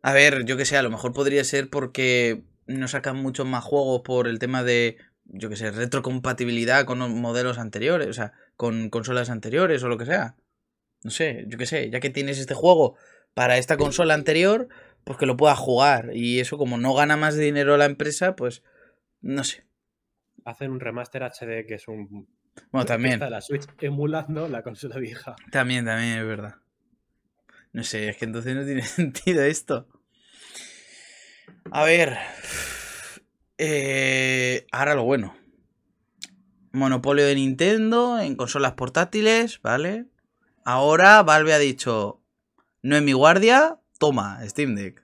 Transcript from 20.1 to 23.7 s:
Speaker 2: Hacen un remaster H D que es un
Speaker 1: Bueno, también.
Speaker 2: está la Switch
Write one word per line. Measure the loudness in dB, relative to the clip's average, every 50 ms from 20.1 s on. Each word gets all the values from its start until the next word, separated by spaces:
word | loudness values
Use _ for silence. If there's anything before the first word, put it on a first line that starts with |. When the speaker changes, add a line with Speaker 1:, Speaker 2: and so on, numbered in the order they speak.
| _ _ _ _ _ -20 _
Speaker 2:
Hacen | -18 -14 _ -10 -10
un | -10 -8
remaster | -10 -10 -10 -10 -12 -12 -12 -12 -12
H | -12 -12 -14 -12
D | -10 -10 -10 -10
que | -12 -14
es | -14 -14 -16
un | -16 -16 -16 -16 -18 -20 -20 _ _ _ _ _ _ -20 _ _
Speaker 1:
Bueno, | -6 -6 -4
también. | -2 -4 -2 -2 -2 -4
Speaker 2:
está | -4 -6 -8
la | -10 -12
Switch | -10 -8 -8 -8 -8 -12